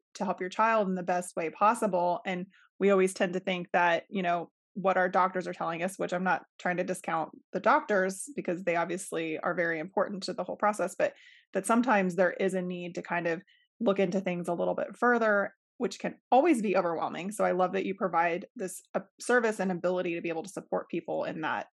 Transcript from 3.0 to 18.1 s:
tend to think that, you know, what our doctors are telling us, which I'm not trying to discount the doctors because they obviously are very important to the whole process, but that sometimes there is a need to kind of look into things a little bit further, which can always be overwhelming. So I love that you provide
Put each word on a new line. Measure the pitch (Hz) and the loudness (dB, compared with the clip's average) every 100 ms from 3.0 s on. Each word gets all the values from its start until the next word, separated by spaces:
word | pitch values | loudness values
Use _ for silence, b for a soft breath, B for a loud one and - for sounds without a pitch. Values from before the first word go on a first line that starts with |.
| 185 | 4
tend | 190 196 | 2 -2
to | 185 | 0
think | 190 180 170 | -4 -6 0
that, | 185 175 170 - | 2 4 2 -2
you | 202 | -2
know, | 180 175 160 _ _ - | 0 0 -4 _ _ -2
what | 185 185 | 2 4
our | 180 | 4
doctors | 190 185 185 175 | 4 2 2 -6
are | |
telling | 180 165 165 | -6 -4 -4
us, | 180 - | -4 -4
which | 175 | -4
I'm | 180 | -2
not | 185 170 - _ | 0 0 -2 _
trying | 190 175 | -4 -2
to | |
discount | 180 185 - 165 156 - _ | -2 -4 -4 -4 -4 -10 _
the | 185 | 0
doctors | 208 285 302 208 190 190 - 285 | 4 4 4 2 2 -2 -10 -8
because | 185 175 | -4 -2
they | 190 170 | 0 0
obviously | 170 175 - 160 165 156 | 0 -4 -6 -4 -4 -4
are | - 175 | -2 -2
very | 170 165 | -2 -2
important | 165 - 190 202 | -4 -2 -2 -2
to | 190 | -8
the | 180 | -6
whole | 180 - | -6 0
process, | 208 214 180 - | 0 0 -4 0
but | 151 - b b b | -2 -2 b b b
that | 190 190 | -6 2
sometimes | 233 247 208 185 170 | 2 4 4 4 4
there | 180 | 2
is | - 190 185 | 2 0 0
a | |
need | 180 180 175 175 | -4 -6 -8 -8
to | |
kind | - 175 170 | -4 -2 -2
of | 165 - _ _ _ | -4 -8 _ _ _
look | 226 196 | 0 2
into | 190 190 | 2 0
things | 190 175 170 | -2 -4 -4
a | |
little | 170 180 180 | -2 -2 -2
bit | - - | -6 0
further, | 240 240 220 202 196 - _ _ | 2 2 2 2 0 -6 _ _
which | 247 - | -6 -6
can | 196 - _ | -10 -10 _
always | 247 339 262 | 4 6 4
be | 214 180 | 4 2
overwhelming. | 175 165 160 156 180 | 2 -2 -4 -4 -8
So | 208 185 | -2 0
I | |
love | 180 180 | 2 0
that | 190 196 | 0 -4
you | 190 | -2
provide | 190 | -2